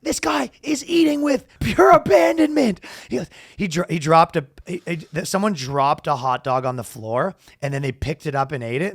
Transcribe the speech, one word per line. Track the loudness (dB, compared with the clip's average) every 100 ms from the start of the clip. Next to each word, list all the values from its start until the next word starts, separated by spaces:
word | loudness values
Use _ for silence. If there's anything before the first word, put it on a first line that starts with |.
This | -4 -4
guy | -2 -2 -4 _
is | -6 -6
eating | 0 2 4 2
with | 0 0 -2 _
pure | -6 4 6
abandonment. | 6 6 4 4 4 2 2 0 0 -8 -20 -8
He | -6
goes, | -6 -14 -20 -6
he | -4
dro-, | -2 -2
he | -4
dropped | 2 4 4 2
a, | -6 _
he, | -12 -12 -8
he, | -10
th-, | -8 -8 -4
someone | -2 -2
dropped | -4 -6 0 0 0 -2
a |
hot | -4 -2 -4
dog | -2 -2
on | -2 -6
the |
floor, | -8 -12 -6 -2 -2 -6 _ _
and | -6
then | -4
they | -4
picked | -6 -6 -6
it | -6
up | -4 -4
and | -4
ate | -6 -4
it | -4